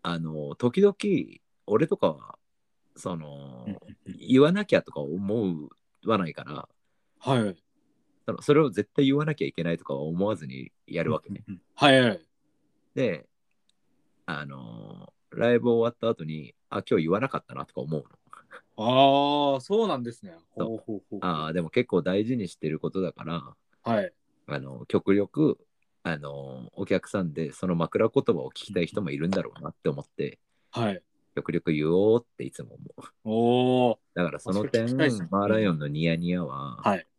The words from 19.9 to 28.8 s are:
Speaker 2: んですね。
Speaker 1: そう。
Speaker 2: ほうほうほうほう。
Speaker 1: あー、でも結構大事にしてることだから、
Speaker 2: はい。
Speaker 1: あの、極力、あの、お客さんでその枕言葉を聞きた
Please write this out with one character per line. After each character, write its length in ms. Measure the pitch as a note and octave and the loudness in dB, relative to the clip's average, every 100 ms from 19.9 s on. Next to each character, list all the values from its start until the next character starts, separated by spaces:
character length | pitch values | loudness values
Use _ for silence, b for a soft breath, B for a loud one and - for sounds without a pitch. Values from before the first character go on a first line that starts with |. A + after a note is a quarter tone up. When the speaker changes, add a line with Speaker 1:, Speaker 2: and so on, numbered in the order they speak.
| C#3 | -2
Speaker 2:
ん 60 | |
で 80 | A#2+ | -6
す 140 | A#2 - | -12 -20
ね。 100 | E3 _ - | -20 _ -8
Speaker 1:
そ 80 | - | -6
う。 20 | |
Speaker 2:
ほ 80 | A2 | -6
う 20 | |
ほ 0 | |
う 80 | - | -8
ほ 100 | G2+ | -10
う 40 | _ | _
ほ 60 | G2+ | -6
う。 20 | |
Speaker 1:
あ 260 | F2+ D#2 D#2 | -4 -4 -2
ー、 20 | |
で 80 | E2+ | -4
も 80 | D#2+ | 0
結 180 | B2 B2 | -2 2
構 140 | F#2 | 0
大 240 | E2 G2 A2 | 2 0 0
事 100 | B2+ | -4
に 140 | F#2 | -6
し 80 | - | -6
て 120 | D#2+ | -6
る 80 | D#2 | -4
こ 120 | E2 | -4
と 80 | F#2+ | -4
だ 140 | F2 | -6
か 100 | - | -6
ら、 320 | D#2+ E2+ E2 - _ _ | -8 -8 -8 -20 _ _
Speaker 2:
は 180 | A2+ A2 | -2 -2
い。 120 | F#2 _ _ _ - | -2 _ _ _ -10
Speaker 1:
あ 120 | C#2+ | -10
の、 260 | C2 B1+ - | -10 -14 -2
極 260 | G2 G2+ | 0 2
力、 440 | G2+ G2 C#3+ D3+ - _ _ _ _ | 2 2 2 0 0 _ _ _ _
あ 140 | - D#2 | -6 -6
の、 520 | C#2+ C#2 C2+ C2 A#1 | -8 -12 -12 -14 -14
お 120 | - F#2+ | -10 -2
客 220 | F#2 - | -2 0
さ 140 | G#2 | -4
ん 100 | F2 | -4
で 220 | D2 D2+ | -4 -6
そ 140 | - F#2 | -4 -2
の 80 | E2+ | 0
枕 340 | D#2+ G2+ - | 0 2 2
言 140 | C#3 - | 2 2
葉 140 | F2 | -2
を 80 | C2 | -4
聞 140 | - - | -12 -6
き 80 | |
た 80 | F#2+ | -4